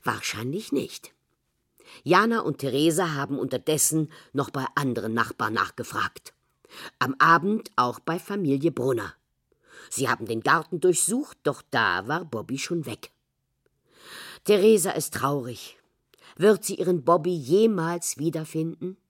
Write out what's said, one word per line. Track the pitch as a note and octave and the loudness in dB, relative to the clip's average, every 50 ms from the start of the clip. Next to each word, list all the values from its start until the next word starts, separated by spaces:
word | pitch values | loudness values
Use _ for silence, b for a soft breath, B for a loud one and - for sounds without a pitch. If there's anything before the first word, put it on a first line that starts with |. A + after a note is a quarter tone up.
| - | -4
Wahrscheinlich | C3 A2 G#2+ - - - G#2 A#2 B2+ D3 G#3 A3 - | -4 -6 -4 -6 -8 -8 -6 -6 -6 -6 -8 -6 -4
nicht. | - - - - - - - - _ _ _ _ _ _ _ _ _ _ _ _ _ B B B B B | -4 -4 -4 -4 -10 -16 -18 -20 _ _ _ _ _ _ _ _ _ _ _ _ _ B B B B B
Jana | B C#3 F3+ F3+ G3+ E3 A#3 A3+ | B 4 4 4 4 4 0 0
und | - - C#3 - | -2 -4 -6 -4
Theresa | C#3 C3+ A#2 C#3 D3+ E3 D#3 E3 F#3 E3 | -4 -2 0 2 2 2 2 2 -2 -2
haben | D3+ C#3+ C#3 C#3 C#3 A#2+ | -2 -4 -4 -4 -4 -6
unterdessen | - - - B2 - - D#3 C#3+ - - D#3 D#3+ D#3 D3 B B B B | -4 -4 -6 -4 -2 -2 0 2 2 2 2 0 -2 -2 B B B B
noch | B C3+ C3+ - | B -4 -4 -2
bei | - C3+ C3 - _ | -4 -6 -6 -4 _
anderen | - C#3+ C3 A#2 A2+ F#2+ A2+ A2 | -2 -2 0 -2 -2 -4 -2 0
Nachbarn | A#2 A2+ - - - A#2+ G#2 A2 | 0 -2 -2 -2 -4 -4 -2 0
nachgefragt. | G2 F#2+ - - - A#2+ - - G#2+ - - _ - _ - _ _ _ _ _ _ B B B B B B B B | -2 -4 -4 -6 -12 -12 -8 -4 -4 -4 -4 _ -12 _ -20 _ _ _ _ _ _ B B B B B B B B
Am | B2+ B2+ C3+ - | -4 -4 0 2
Abend | C#3+ D#3+ E3 E3 D#3 G3+ G#3+ A3 - - _ | 6 6 6 6 4 0 -2 -2 -4 -4 _
auch | - B2 B2 A#2+ - | -2 -2 -2 -2 -6
bei | _ - E3 F#3 | _ -4 -4 -4
Familie | - - G3+ G3+ F#3 C#3+ C#3 C#3 C#3+ E3+ | -4 -6 -4 -2 0 0 0 2 0 -2
Brunner. | B2+ C3 B2 C3+ B2+ A2+ G2+ - - _ _ _ _ _ _ _ B B B B B B B B | -2 0 -2 0 -2 -2 -4 -8 -12 _ _ _ _ _ _ _ B B B B B B B B
Sie | - B2 C3+ B2 | -6 -4 -2 -2
haben | A#2+ - A#2 | -2 -4 -4
den | A2 A#2 A2+ | -6 -6 -2
Garten | - C#3 D3 E3 D3+ _ F#3 D#3+ | 2 2 2 2 2 _ -4 2
durchsucht, | - F#3 E3+ - - - A3 B3+ D4 - - _ | 4 4 4 4 0 0 0 -2 -4 -6 -12 _
doch | _ D3 C3+ - - _ | _ -4 -4 -4 -10 _
da | - A#2+ A2 G2 F2 F#2 G2 A#2 | 0 2 2 2 0 0 -2 -2
war | D3 F3 F3+ | -4 -4 -4
Bobby | D3+ B2 A2 G#2 - C3 C3+ | -6 -8 -10 -6 -6 -6 -6
schon | - - F3+ E3+ C#3 | -4 -4 -4 -4 -4
weg. | B2 G#2+ _ - - _ _ _ _ _ _ _ _ _ _ _ _ _ _ B B B B B B B B B B B B B | -6 -10 _ -14 -20 _ _ _ _ _ _ _ _ _ _ _ _ _ _ B B B B B B B B B B B B B
Theresa | - G#3 G3 F#3 A3 A3 G3 D#3 F#3+ | 4 4 8 8 8 8 8 4 0
ist | - - D3+ - - | -2 -4 -4 -4 -4
traurig. | - - C#3 C#3+ C#3+ A#2+ B2 A#2 - - - - _ _ _ _ _ _ _ b b b b b | -2 0 0 0 -2 -4 -6 -10 -12 -16 -20 -20 _ _ _ _ _ _ _ b b b b b
Wird | b D#3+ G#3+ G#3 - - | b 6 6 6 6 0
sie | - G3 | -8 -4
ihren | - E3+ F3 F3+ E3 B2 | -2 0 0 0 2 4
Bobby | D3+ E3+ F3 D3+ F3+ F3+ | 4 4 4 4 -2 -2
jemals | E3 C3 A#2+ E3 G3+ A3+ A3+ G#3+ F3 D#3+ E3 E3+ E3+ - - - - | -2 0 2 4 6 6 4 4 2 -2 -2 -2 -4 -6 -8 -6 -2
wiederfinden? | D3 E3 D3 D#3+ D#3+ - - D#3+ D#3+ E3 D#3+ _ - F3+ F#3+ _ _ _ | -4 -2 -2 -4 -8 -6 -4 -4 -4 -4 -6 _ -10 -12 -12 _ _ _